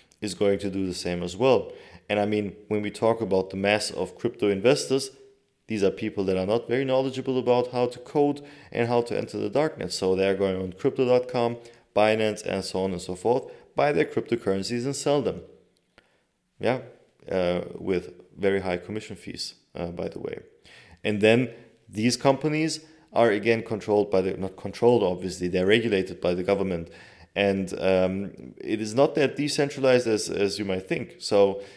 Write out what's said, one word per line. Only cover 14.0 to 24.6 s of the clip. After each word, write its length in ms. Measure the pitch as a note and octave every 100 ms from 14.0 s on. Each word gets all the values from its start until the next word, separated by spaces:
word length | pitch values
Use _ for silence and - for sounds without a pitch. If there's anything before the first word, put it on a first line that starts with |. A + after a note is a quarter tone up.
cryptocurrencies 800 | D3+ - - A#2 - G2 G2 A#2+
and 100 | B2+
sell 280 | C3+ - C#3+
them. 180 | G2+ E2+ - - _ _ _ _ _ _ _ _ _ -
Yeah, 200 | G#2+ B2+ B2 - _ _ -
uh, 320 | F#2 F2 F2 -
with 380 | F2 F2 F#2 E2+ - - -
very 240 | G2 G2
high 160 | F#2 F2+
commission 400 | - G#2+ - G2
fees, 380 | - - - - _
uh, 120 | - F2
by 220 | F2 -
the 100 | -
way. 220 | - - - _ - - - -
And 180 | - G#2+
then 300 | G#2+ A#2 B2+ - - _ _
these 280 | G2 A#2 A#2+
companies 640 | C#3 C3+ D#3 D3+ D#3 D3+ - - _
are 180 | G#3+ A#2
again 320 | G#2 G#2+ A2+
controlled 480 | A2 A2 G2+ G#2 G2+
by 100 | F#2+
the, 160 | F#2 F#2+
not 200 | F#2+
controlled, 460 | -